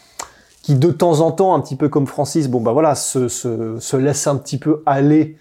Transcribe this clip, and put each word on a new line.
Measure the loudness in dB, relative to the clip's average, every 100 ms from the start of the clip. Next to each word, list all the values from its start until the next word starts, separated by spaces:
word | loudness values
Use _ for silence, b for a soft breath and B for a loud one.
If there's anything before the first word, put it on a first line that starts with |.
| B B B B B B
qui | 0
de | 2 2
temps | 2 2 4
en | 2
temps, | 2 2
un | 2
petit | -2 -4
peu | -2
comme | 0 -2
Francis, | -4 -2 -2 0
bon | 0
bah | 0
voilà, | 2 2 0
se, | -2 -2 -2
se, | -4 -6 -6 -6 -8
se | -4 0
laisse | 0 0 -2
un | -4
petit | -4 -4
peu | 0 0 0
aller, | 2 4 4 2 B